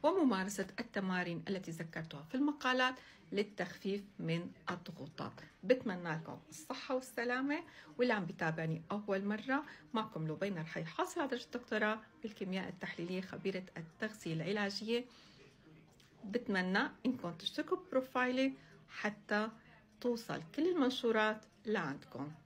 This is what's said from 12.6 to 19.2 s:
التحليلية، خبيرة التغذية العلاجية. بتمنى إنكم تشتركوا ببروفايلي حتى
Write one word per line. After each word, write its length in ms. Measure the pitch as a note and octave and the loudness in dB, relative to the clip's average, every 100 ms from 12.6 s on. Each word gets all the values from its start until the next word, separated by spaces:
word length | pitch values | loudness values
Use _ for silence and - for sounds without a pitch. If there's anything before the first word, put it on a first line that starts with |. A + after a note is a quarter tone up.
| - | -4
التحليلية، 520 | - F#3 - E3+ F#3 | -6 -8 -4 -2 -2
خبيرة 420 | F#3 - F#3+ F#3+ F#3 - | -4 -4 -4 -4 -6 -12
التغذية 560 | E3 - G#3+ G#3+ - | -12 -6 -6 -4 -4
العلاجية. 720 | D#3+ E3+ G#3 G3+ G3+ G#3+ A#3+ B3+ - - - - - - - - - - - | -2 0 0 0 -2 0 0 -2 -16 -20 -20 -20 -20 -20 -20 -20 -20 -20 -14
بتمنى 560 | G3+ A#3+ - G3 F3+ G3 C#4+ - C4 | -2 -2 2 2 4 4 2 0 0
إنكم 260 | B3+ E3+ | 0 -4
تشتركوا 460 | E3+ - - D4+ F4 | -4 -4 -4 0 -2
ببروفايلي 760 | - C4 C4 B3+ B3+ B3+ C4+ C4+ - - - | 2 0 2 2 2 4 2 0 -14 -20 -16
حتى 600 | - G#3+ G#3 | -2 -2 -2